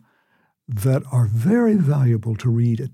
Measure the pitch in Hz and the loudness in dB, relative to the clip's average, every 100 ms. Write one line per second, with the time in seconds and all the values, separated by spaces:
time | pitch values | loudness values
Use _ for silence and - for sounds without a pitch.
0 | _ _ _ _ _ _ - 110 127 131 | _ _ _ _ _ _ -10 -4 0 -2
1 | - 127 110 113 147 233 233 208 143 143 | -2 -2 0 0 2 2 2 2 2 2
2 | 127 113 113 107 123 117 120 113 131 | 2 0 -2 -4 -2 0 0 -2 -6